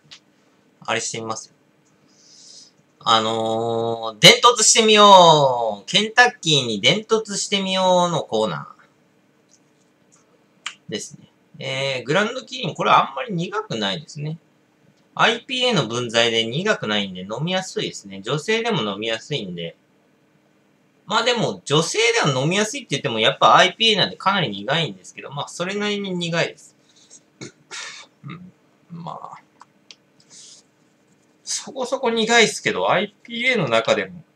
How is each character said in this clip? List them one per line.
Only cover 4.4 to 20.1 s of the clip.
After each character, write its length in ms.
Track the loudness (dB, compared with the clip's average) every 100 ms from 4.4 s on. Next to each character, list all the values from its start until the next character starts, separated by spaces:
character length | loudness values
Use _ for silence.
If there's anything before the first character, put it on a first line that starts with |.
突 220 | 6 4
し 100 | 4
て 100 | 4
み 120 | 6 8
よ 880 | 10 10 10 8 4 2 -2 -4
う。 20 | -4
ケ 160 | -2
ン 100 | 0
タ 200 | 4 2
ッ 80 | 2
キ 200 | 0 0
ー 40 | 0
に 160 | -2
電 200 | 0 0
突 340 | 0 -2 -2 -8
し 120 | -4
て 140 | -4
み 120 | -2
よ 340 | 0 2 4 2
う 20 |
の 120 | 0
コ 240 | -2 -2 -2
ー 20 |
ナ 260 | -4 -12 -20 _ _ _ _ _ _ _ _ _ _ _ _ _ _ _ _ _ _ -16
ー 260 | -16 -10
で 80 | -10
す 160 | -10 -18
ね。 100 | -20 _ _ -14
え 400 | -8 -6 -4 -4
ー、 40 | -2
グ 100 | -2
ラ 80 |
ン 100 | -2
ド 80 | -6
キ 160 | -12 -10
リ 140 | -8
ン、 20 |
こ 120 | -4 2
れ 40 |
あ 140 | 2
ん 100 | 2
ま 100 | -4
り 120 | -8 -6
苦 300 | -6 -8 -6
く 120 | -4
な 160 | -4
い 80 | -6
で 80 | -10
す 100 | -12
ね。 200 | -10 -10 _ _ _ _ _ _ _ 0
ア 100 | 0
イ 100 | 0
ピ 240 | -6 -4 0
ー 20 |
エ 40 |
ー 40 | 0
の 100 | -2
分 240 | -4 -2
際 220 | 0 2
で 140 | 2 -2
苦 320 | -2 -2 -2
く 100 | -2
な 100 | -4
い 140 | -4
ん 20 |
で 100 | -8
飲 200 | -10 -6
み 80 | -4
や 100 | -4
す 200 | -6 -8
い 80 | -8
で 40 |
す 140 | -10 -16
ね。 140 | -12
女 180 | -6 -6
性 240 | -2 -2
で 80 | -2
も 120 | -4
飲 140 | -4 -6
み 100 | -6
や 120 | -6
す 160 | -6 -8
い 100 | -8
ん 80 |
で。 220 | -10 -12 -14 _ _ _